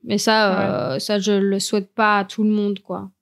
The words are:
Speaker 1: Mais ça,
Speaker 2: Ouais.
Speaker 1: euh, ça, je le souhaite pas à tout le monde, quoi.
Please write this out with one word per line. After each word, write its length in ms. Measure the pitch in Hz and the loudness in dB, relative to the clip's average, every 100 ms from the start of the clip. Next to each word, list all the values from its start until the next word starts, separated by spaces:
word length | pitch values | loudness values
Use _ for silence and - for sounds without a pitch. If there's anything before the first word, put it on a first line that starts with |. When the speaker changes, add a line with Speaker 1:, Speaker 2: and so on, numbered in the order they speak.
| 240 | -2
Speaker 1:
Mais 80 | 208 | -2
ça, 320 | 226 220 208 | 2 2 4
Speaker 2:
Ouais. 140 | 190 | 2
Speaker 1:
euh, 340 | 196 - - - | 0 -2 -2 -4
ça, 180 | - 208 | -2 -2
je 140 | 196 | 0
le 260 | 202 196 196 | 2 2 0
souhaite 340 | - 214 196 | -2 -4 -4
pas 280 | - 214 208 | 0 2 2
à 40 | |
tout 200 | 196 - | 0 -2
le 60 | 214 | 0
monde, 280 | 214 202 196 | 2 0 -4
quoi. 320 | - 185 196 _ | -8 -10 -10 _